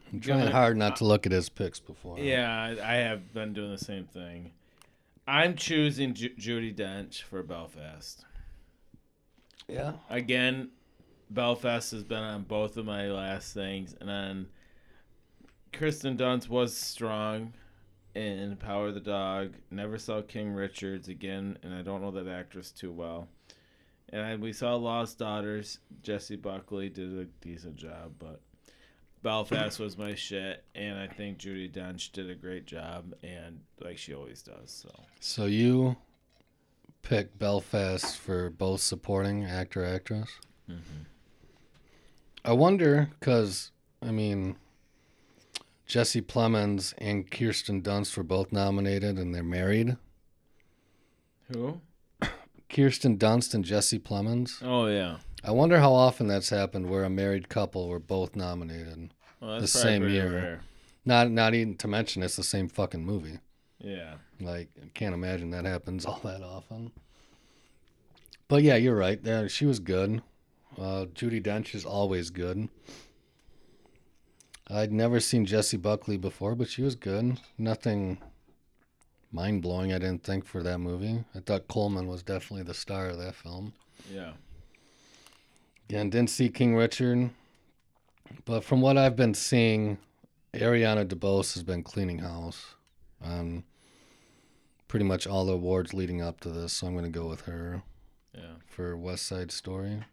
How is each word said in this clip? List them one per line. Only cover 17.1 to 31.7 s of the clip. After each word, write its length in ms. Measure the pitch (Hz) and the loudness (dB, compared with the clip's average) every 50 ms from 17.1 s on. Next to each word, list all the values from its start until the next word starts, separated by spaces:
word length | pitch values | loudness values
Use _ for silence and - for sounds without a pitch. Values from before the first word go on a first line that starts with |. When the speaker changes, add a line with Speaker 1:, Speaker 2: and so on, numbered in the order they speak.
| 107 107 107 107 110 110 113 113 - - - - _ _ - - _ _ _ - - | -2 -2 -4 -4 -4 -6 -8 -10 -14 -18 -20 -20 _ _ -20 -20 _ _ _ -12 -8
Speaker 2:
in 420 | 104 107 104 98 98 101 101 98 | -6 -6 -4 -4 -6 -6 -8 -8
Power 300 | 95 - 107 101 101 104 104 | -8 -6 -4 -4 -2 -2 -4
of 60 | 101 | -6
the 40 | 101 | -6
Dog. 540 | 90 104 101 98 98 95 95 98 98 95 - - - - | -6 -4 -4 -2 -2 -2 -2 -4 -6 -6 -10 -16 -18 -14
Never 260 | 92 101 104 107 110 110 | -10 -8 -8 -8 -8 -8
saw 220 | - - 110 107 | -6 -6 -6 -6
King 300 | 107 - - 110 107 104 101 | -6 -8 -8 -8 -6 -6 -4
Richards 540 | 98 98 95 - - 101 95 98 92 82 | -4 -4 -6 -6 -8 -6 -6 -6 -8 -10
again, 500 | 92 92 - 101 95 95 98 98 98 - - - | -12 -14 -10 -8 -8 -8 -6 -6 -8 -8 -10 -12
and 100 | 87 92 | -12 -10
I 80 | 90 87 | -10 -8
don't 180 | 98 98 95 | -6 -6 -6
know 100 | 98 101 | -6 -8
that 160 | 92 95 92 | -8 -8 -8
actress 440 | 92 90 90 87 - - 92 90 - | -8 -10 -10 -12 -12 -14 -16 -16 -16
too 200 | - - 95 90 | -16 -12 -12 -12
well. 360 | 85 85 85 85 85 85 85 - - _ _ _ - _ _ _ _ _ _ _ _ _ _ - | -10 -8 -8 -8 -8 -10 -12 -14 -20 _ _ _ -20 _ _ _ _ _ _ _ _ _ _ -12
And 100 | - 107 107 | -10 -8 -6
I, 120 | 113 110 | -6 -6
we 180 | 104 110 113 104 | -6 -8 -8 -6
saw 220 | - 123 120 120 | -4 -2 0 0
Lost 440 | 120 117 117 117 117 117 110 - - | 0 0 -2 -2 -2 -4 -4 -6 -8
Daughters. 580 | 117 107 104 107 104 104 107 107 107 - - - _ _ - - | -6 -4 -4 -4 -4 -4 -6 -6 -8 -10 -14 -16 _ _ -20 -12
Jessie 340 | - 107 104 101 - - 107 | -6 -6 -6 -6 -6 -10 -12
Buckley 540 | 98 - 98 95 95 - - 104 98 98 98 | -8 -8 -8 -8 -8 -10 -8 -8 -6 -6 -8
did 260 | - 98 90 90 95 | -8 -8 -10 -8 -8
a 100 | 92 90 85 - - | -8 -10 -12 -14 -18
decent 340 | - 85 85 80 87 85 78 | -16 -14 -14 -14 -14 -16 -16
job, 380 | - 78 80 78 80 - 76 71 | -14 -16 -16 -16 -16 -16 -18 -18
but 240 | - 85 78 76 - _ _ _ _ _ - _ _ _ _ _ _ _ _ _ _ | -16 -16 -16 -16 -18 _ _ _ _ _ -20 _ _ _ _ _ _ _ _ _ _
Belfast 580 | - 110 110 110 104 107 117 110 107 104 - - | -4 -2 -2 -2 -2 -2 -2 -2 -2 -4 -4 -6
was 200 | 107 101 87 95 | -8 -8 -8 -8
my 160 | 104 104 98 | -10 -8 -8
shit, 480 | - - - 101 95 95 95 90 - _ _ - | -8 -10 -8 -8 -6 -6 -8 -10 -12 _ _ -12
and 240 | - 104 104 98 | -10 -10 -8 -8
I 80 | 98 98 | -8 -10
think 320 | 95 - - 101 101 95 | -12 -12 -12 -10 -10 -10
Judi 340 | - - 98 98 95 92 90 | -12 -12 -10 -10 -8 -10 -10